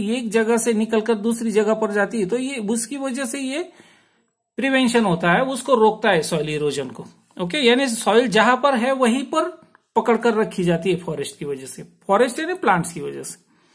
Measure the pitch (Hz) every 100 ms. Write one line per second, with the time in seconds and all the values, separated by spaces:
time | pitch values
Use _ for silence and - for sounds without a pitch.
0 | 202 254 226 220 220 233 240 214 220 226
1 | 214 220 226 233 226 202 208 220 214 202
2 | 202 233 180 247 262 269 202 233 - 277
3 | 269 254 254 277 262 294 359 - - _
4 | _ _ _ _ _ - 269 262 247 240
5 | 202 175 175 196 262 269 - 240 220 214
6 | 220 170 147 160 151 151 147 135 131 -
7 | - _ _ - 180 302 233 254 269 226
8 | 202 220 254 208 214 254 285 247 254 269
9 | 240 262 269 320 349 - _ _ _ 226
10 | 226 226 240 220 214 - 175 165 190 175
11 | - 147 139 - 143 131 131 - - _
12 | - 202 254 262 330 370 254 180 170 151
13 | 143 139 135 - _ _ _